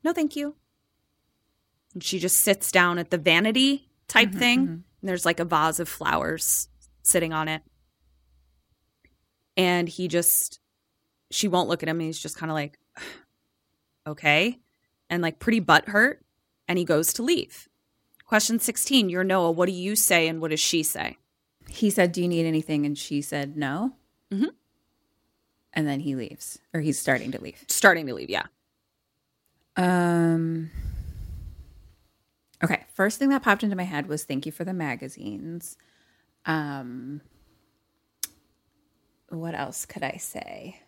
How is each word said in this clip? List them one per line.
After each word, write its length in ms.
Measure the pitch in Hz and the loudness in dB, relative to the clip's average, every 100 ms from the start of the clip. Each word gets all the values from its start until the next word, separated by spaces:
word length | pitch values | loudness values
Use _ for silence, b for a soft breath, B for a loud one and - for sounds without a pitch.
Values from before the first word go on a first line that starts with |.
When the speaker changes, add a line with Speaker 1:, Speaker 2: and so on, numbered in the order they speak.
Speaker 1:
"No, 100 | 311 | 0
thank 220 | 339 302 294 | 0 -2 -2
you." 200 | 294 294 _ _ _ _ _ _ _ _ _ _ _ _ _ | -8 -8 _ _ _ _ _ _ _ _ _ _ _ _ _
And 100 | 185 | -8
she 160 | - 190 | -6 -2
just 180 | 180 - | 2 2
sits 300 | - 196 - | 4 2 2
down 260 | 185 175 175 | 4 4 2
at 100 | 170 | -2
the 80 | 180 | 0
vanity 720 | 160 170 214 226 269 277 _ _ - | 4 4 4 2 2 0 _ _ 0
type 220 | 226 226 | 2 4
Speaker 2:
Mm-hmm, 100 | 185 | 2
Speaker 1:
thing. 200 | 240 247 | 2 4
Speaker 2:
mm-hmm. 120 | 269 | 2
Speaker 1:
And 360 | 165 - _ 190 | -4 -14 _ -6
there's, 160 | 180 170 | 0 0
like, 140 | 170 | 0
a 60 | 170 | 0
vase 340 | 165 160 160 | 2 2 0
of 80 | 170 | -6
flowers 760 | - 156 - - 160 - - - _ _ _ | -4 0 0 0 -2 -2 -2 -4 _ _ _
sitting 280 | - 185 165 | 0 2 0
on 140 | 156 156 | -2 -2
it. 140 | 156 _ _ _ _ _ _ _ _ _ _ _ _ _ _ _ _ _ _ _ - | -4 _ _ _ _ _ _ _ _ _ _ _ _ _ _ _ _ _ _ _ 0
And 300 | 180 180 170 | 2 2 0
he 200 | - 180 | -4 -2
just, 520 | 170 170 - - - _ _ _ _ _ _ _ | 0 2 0 -2 -8 _ _ _ _ _ _ _
she 160 | - 208 | -2 0
won't 220 | 180 165 | 2 0
look 120 | 170 | -2
at 60 | 165 | -2
him. 100 | 165 | -2
He's 200 | 160 160 | -4 -6
just 180 | 156 - | -10 -8
kinda 140 | 160 | -4
like, 260 | 156 143 _ _ - | -4 -6 _ _ -16
<sighs> 1080 | - - _ _ _ _ _ _ _ _ 151 | -16 -16 _ _ _ _ _ _ _ _ -14
"Okay." 520 | 151 156 151 208 240 _ _ _ _ _ | -2 2 4 2 -2 _ _ _ _ _
And, 120 | 175 | -2
like, 180 | 165 156 | -2 -2
pretty 220 | - 226 | 0 2
butthurt, 560 | 170 160 - 208 247 - _ _ _ _ - | 6 6 6 2 2 0 _ _ _ _ -2
and 100 | 180 | -2
he 80 | 170 | 2
goes 280 | 156 160 | 2 2
to 100 | - | 0
leave. 440 | 240 349 - - - _ _ _ _ _ _ | 0 0 -2 -14 -20 _ _ _ _ _ _
Question 340 | 214 - 226 | 2 2 0
sixteen, 500 | - - - 269 196 | -2 -2 2 4 4
you're 140 | 175 | 2
Noah. 280 | 185 190 170 | 2 4 4
What 160 | 165 180 | 4 0
do 40 | |
you 240 | 180 185 214 | 0 -2 0
say 320 | - 175 160 | 4 4 4
and 140 | 165 | 0
what 100 | 160 | -2
does 80 | 156 | 0
she 220 | - 170 | 0 0
say? 340 | 151 - - - _ _ _ _ - | -2 -4 -6 -8 _ _ _ _ -20
Speaker 2:
He 200 | - 214 | 0 0
said, 220 | 202 175 | 4 2
"Do 100 | 175 | 2
you 60 | 175 | 0
need 180 | 170 165 | 0 0
anything?" 400 | 156 160 151 147 | 0 0 -2 -2
And 120 | 143 | -4
she 240 | - 143 | -4 -6
said, 340 | 143 147 143 151 | -4 -6 -6 -4
"No." 380 | 139 151 247 - _ _ _ | -4 -2 -4 -6 _ _ _
Speaker 1:
Mm-hmm. 180 | 196 302 - _ _ _ _ _ _ _ _ _ _ _ | -4 -4 -6 _ _ _ _ _ _ _ _ _ _ _
Speaker 2:
And 140 | - 151 | -4 -2
then 120 | 139 | -2
he 160 | 156 131 | -4 -6
leaves, 420 | 113 - - - _ | -8 -12 -14 -16 _
or 60 | 165 | -2
he's 160 | 151 135 | -2 0
starting 320 | - 127 - | 0 -2 -2
to 80 | - | -10
leave. 220 | - - - | -12 -16 -4
Speaker 1:
Starting 400 | - 208 170 143 | 4 6 6 0
to 60 | |
leave, 160 | 101 64 | -8 -4
yeah. 160 | 92 - _ _ _ _ _ _ _ _ _ _ _ _ - | -4 -4 _ _ _ _ _ _ _ _ _ _ _ _ 0
Speaker 2:
Um. 960 | 180 180 175 170 170 165 165 165 160 B B B B B B B B B B B B _ _ _ _ _ _ _ | 2 4 4 4 4 4 0 -2 -6 B B B B B B B B B B B B _ _ _ _ _ _ _
Okay, 200 | 165 - - | -2 -2 -4
first 260 | - 196 - | 0 0 2
thing 100 | 277 | 2
that 140 | 277 | 2
popped 200 | 254 202 | 2 2
into 120 | 214 190 | 2 -2
my 80 | |
head 240 | 180 147 147 | -4 -4 -4
was, 160 | 151 | -6
"Thank 220 | - 135 156 | -4 -6 -6
you 60 | |
for 120 | - | -8
the 100 | 170 | -6
magazines." 1040 | 185 151 123 135 - 104 101 160 170 - - _ _ _ _ _ _ - | -4 -4 -6 -10 -12 -12 -10 -10 -12 -14 -18 _ _ _ _ _ _ -4
Um, 760 | 160 147 139 127 127 127 147 _ _ _ _ _ _ _ _ _ _ - _ _ _ _ _ _ _ _ _ _ | -4 -4 -8 -10 -12 -12 -14 _ _ _ _ _ _ _ _ _ _ -14 _ _ _ _ _ _ _ _ _ _
what 240 | 165 165 - | -10 -8 -8
else 300 | 139 - - | -8 -10 -14
could 180 | - | -8
I 140 | 139 - | -8 -8
say? 640 | - - - - - - | -12 -12 -14 -14 -16 -20